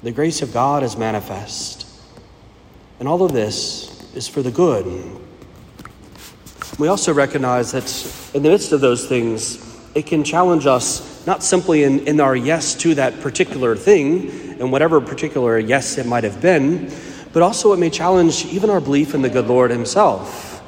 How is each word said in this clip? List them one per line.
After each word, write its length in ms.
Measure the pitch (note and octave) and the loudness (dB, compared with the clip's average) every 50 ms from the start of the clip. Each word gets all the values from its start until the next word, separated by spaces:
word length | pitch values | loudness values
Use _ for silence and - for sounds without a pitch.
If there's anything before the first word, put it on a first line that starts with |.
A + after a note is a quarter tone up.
The 100 | - A#2+ | -8 -8
grace 300 | A#2 B2 D3 E3 D#3 - | -4 -2 -2 -2 0 -4
of 120 | - B2 G#2 | -6 -4 -2
God 280 | A#2+ B2 C#3 C#3+ D3 | 0 0 2 2 0
is 160 | C3+ A#2+ G2+ A2+ | -2 -2 -4 -4
manifest. 880 | A2+ A2 A2 G#2 G2 - G#2 F#2+ G#2+ - - - - - - - - - - - - - - - - - - - - - - - - - - - - - - - | -4 -4 -4 -4 -6 -6 -10 -10 -10 -10 -12 -10 -10 -12 -12 -14 -18 -20 -20 -20 -20 -20 -20 -20 -20 -20 -20 -20 -20 -20 -20 -20 -20 -20 -20 -20 -20 -20 -16 -10
And 80 | B2 C3+ | -4 -2
all 140 | D#3+ F3 | 2 2
of 120 | F#3+ F3+ D3 | 2 2 2
this 840 | A#2+ G#2+ G#2+ G#2+ - - - - - - - - - - - - | 0 0 -2 -2 -6 -6 -8 -8 -10 -12 -16 -18 -20 -20 -16 -14
is 120 | C3+ A#2 - | -12 -12 -8
for 140 | - D3+ | -6 -4
the 100 | C3 B2+ | -4 -2
good. 340 | A#2 - F3+ F3 C3 G#2 F#2 - - F#2 - - - - - - - - - - - - - - - - - - - - - - - - - - - - - - - - - - - - | 0 2 2 4 4 2 -2 -4 -8 -10 -12 -14 -16 -18 -20 -20 -20 -20 -20 -20 -20 -20 -20 -20 -20 -20 -20 -20 -20 -20 -20 -20 -20 -20 -20 -20 -20 -20 -20 -20 -16 -16 -14 -14 -6 -2
We 80 | D3 D#3 | 0 0
also 240 | G3 G3 - - D#3 | 0 0 0 0 2
recognize 580 | C#3+ C#3 C3+ - D3 C3+ B2+ B2 B2 A#2+ A2 | 2 2 2 0 -2 0 0 0 0 -2 -2
that 640 | - C3 - - - - - - - - - - - | -4 -6 -6 -6 -10 -10 -10 -12 -12 -14 -18 -6 -4
in 80 | C#3+ D3 | 2 4
the 60 | D3+ | 4
midst 240 | F3+ G3+ G3 - E3 | 4 4 4 0 0
of 80 | C#3+ | 2
those 260 | C3+ B2+ A#2+ A#2+ - - | 4 4 2 2 0 -2
things, 560 | C3+ B2 A#2 A#2 A2+ A2 A2 - - - - - - - - - - | -2 0 0 -2 -2 -4 -6 -8 -10 -12 -16 -20 -20 -20 -20 -6 -6
it 100 | D3 D3+ | -6 -4
can 200 | - F3 D#3 D3 | -2 -2 -2 0
challenge 400 | - - E3 F3+ F#3 F3 D#3+ C3+ | 0 2 2 2 4 2 2 4
us 600 | C#3+ C3 B2+ A#2+ - - - - - - - - | 4 2 2 2 -2 -6 -6 -10 -14 -18 -10 -4
not 160 | - F#3+ F#3+ | -4 -2 -2
simply 420 | - - - F3+ E3 F#3 E3 D3+ C#3+ | 0 0 0 0 2 2 2 4 4
in, 220 | C#3 C3+ C#3 C#3 | 4 2 2 0
in 140 | C3+ D3+ D3+ | 0 2 2
our 160 | D3 C3+ C3 | 4 2 2
yes 400 | B2+ A#2+ C#3 D#3+ E3 D3+ - - | 0 0 0 -2 0 -2 -4 -6
to 200 | - - E3+ D#3+ | 0 2 2 2
that 260 | C#3+ C3+ B2+ - - | 2 0 -2 -2 -4
particular 560 | - C#3 - - F#3 - - D3 B2+ A#2+ A2+ A2 | -8 -8 -2 -2 -2 -2 0 -2 0 0 0 0
thing, 800 | - F#3+ G#3 F3+ C#3+ C#3 D#3+ F#3 F#3 - - - - - - - | 4 6 6 6 6 2 0 0 -2 -6 -10 -12 -12 -14 -10 -6
and 140 | B2 B2+ C3 | -4 0 2
whatever 260 | C#3 D3+ E3 D#3+ D3+ | 2 2 4 4 2
particular 580 | B2 - C#3 C3+ - D3+ - C#3 B2 A#2+ A2+ A2+ | 2 2 -8 -6 -8 -4 -2 0 0 2 2 0
yes 400 | A2 A2 B2+ C#3 B2+ - - - | 0 0 0 0 0 -2 -6 -6
it 80 | B2+ | -4
might 200 | A#2+ A#2+ A#2+ A2+ | -2 -2 0 -2
have 160 | G#2+ G2 - | -2 -4 0
been, 500 | - F3 F#3 D#3 C3+ C#3 E3+ F3 - - - - - - - - - - | 2 4 4 4 4 2 0 0 -4 -8 -12 -14 -14 -16 -16 -18 -18 -4
but 120 | - E3 E3+ | 2 4 4
also 280 | F#3 A3 - - A3 | 4 2 2 4 4
it 80 | G3+ F3+ | 4 4
may 100 | F3 E3 | 2 0
challenge 560 | D#3 - D#3+ F3 F#3+ F#3 F3 E3 C#3 - - - | -2 -2 0 2 4 6 6 4 2 0 -6 -6
even 220 | D#3 F#3+ F#3+ G#3+ | -4 -2 0 2
our 120 | G#3 F3+ | 2 2
belief 320 | C#3 B2+ C#3 C#3+ D3+ D3 - | 0 2 2 2 2 2 0
in 80 | D3 | -2
the 80 | C3 B2+ | -2 0
good 180 | G#2+ B2+ A#2 A2 | 0 0 0 2
Lord 240 | B2 B2+ B2+ A#2+ | 4 4 4 4
himself 880 | A#2 A#2+ A#2+ A#2+ - F#3+ G#3+ E3 A2 F#2 - - - - - - - - - | 2 -2 -4 -2 2 4 4 4 2 0 -6 -10 -14 -14 -14 -16 -16 -18 -20